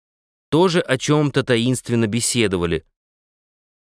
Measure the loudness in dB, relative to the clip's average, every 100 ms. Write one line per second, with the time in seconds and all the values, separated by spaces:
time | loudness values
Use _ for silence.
0 | _ _ _ _ _ 0 2 0 -2 -2
1 | 0 0 0 0 0 0 0 -2 -2 0
2 | 0 -2 -2 0 0 0 -2 -4 -6 _
3 | _ _ _ _ _ _ _ _ _